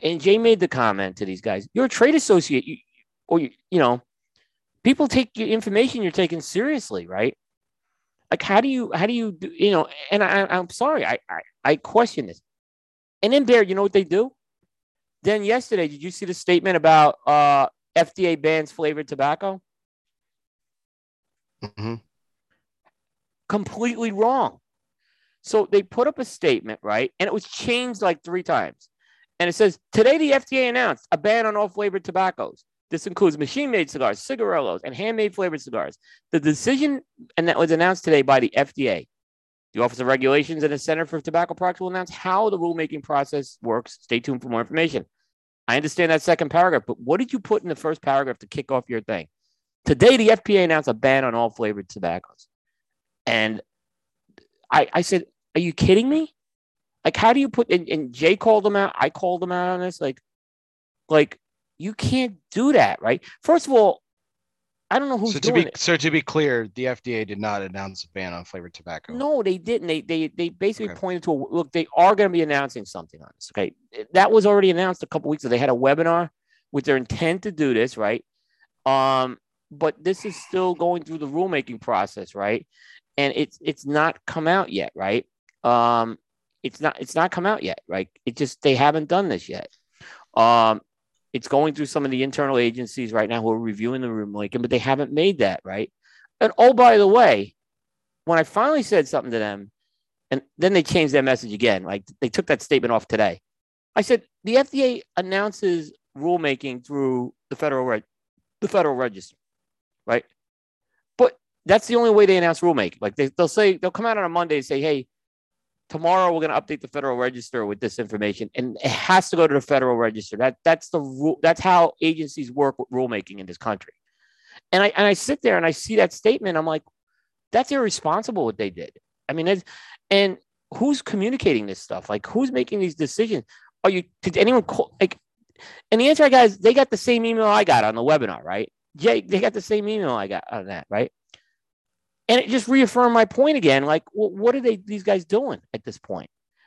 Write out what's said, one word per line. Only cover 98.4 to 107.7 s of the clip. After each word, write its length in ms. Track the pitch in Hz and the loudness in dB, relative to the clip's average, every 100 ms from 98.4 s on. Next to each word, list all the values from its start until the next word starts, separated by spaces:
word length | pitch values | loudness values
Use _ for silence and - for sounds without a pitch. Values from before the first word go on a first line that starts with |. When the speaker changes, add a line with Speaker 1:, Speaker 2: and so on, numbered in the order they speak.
Speaker 1:
finally 380 | 156 202 262 311 | 0 0 0 0
said 240 | 208 196 139 | 0 0 0
something 240 | 143 123 | -2 -4
to 80 | 113 | -4
them, 320 | 107 101 101 _ _ _ _ _ - | -4 -8 -14 _ _ _ _ _ -8
and 120 | 135 - - | -8 -8 -2
then 140 | 180 | 2
they 100 | 190 | 2
changed 320 | 147 160 156 | 2 0 2
their 80 | 139 | 2
message 300 | 131 127 117 | 2 0 -2
again, 320 | 104 117 95 | -2 0 0
like, 200 | 90 101 - - | -2 -8 -10 -8
they 80 | 123 | -6
took 180 | - - | -4 -2
that 160 | 139 | -2
statement 300 | - 135 120 | 0 0 2
off 140 | 113 - | -2 -2
today. 340 | 110 104 85 _ _ _ _ _ | 0 0 -2 _ _ _ _ _
I 80 | - | -4
said, 200 | 202 233 _ _ | 0 0 _ _
"The 140 | 196 247 | 0 2
F 120 | 277 | 2
D 140 | 269 | 0
A 180 | 254 247 - - | 0 -2 -8 -6
announces 760 | 185 190 208 190 196 175 151 - _ 135 | -4 -2 -4 -2 -2 -2 -4 -16 _ -8
rulemaking 680 | 160 175 151 131 139 123 123 | -2 0 0 -2 -6 -12 -10
through 480 | 143 135 127 123 - - | -4 -2 -2 -6 -10 -14
the 60 | 135 | -6
Federal 280 | 151 | -4